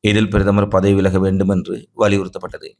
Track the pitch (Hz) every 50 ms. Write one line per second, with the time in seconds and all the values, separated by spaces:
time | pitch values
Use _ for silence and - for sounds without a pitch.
0 | _ 107 104 104 110 98 98 104 95 98 98 101 101 101 - 95 92 101 101 98
1 | 95 98 92 95 95 98 95 95 98 92 101 92 - - 95 85 82 _ _ -
2 | 113 104 101 101 95 92 92 95 - 87 - - - 80 - _